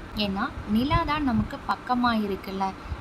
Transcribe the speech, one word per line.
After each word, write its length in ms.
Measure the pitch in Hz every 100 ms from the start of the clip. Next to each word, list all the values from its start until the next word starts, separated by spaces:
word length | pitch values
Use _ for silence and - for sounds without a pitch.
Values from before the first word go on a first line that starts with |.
| - -
ஏன்னா, 340 | 202 196 175 - -
நிலா 320 | 214 277 330
தான் 200 | 320 302
நமக்கு 340 | 277 220 214 277 -
பக்கமா 440 | 202 - 247 240
இருக்குல்ல. 600 | 220 202 190 - 190 190 - - -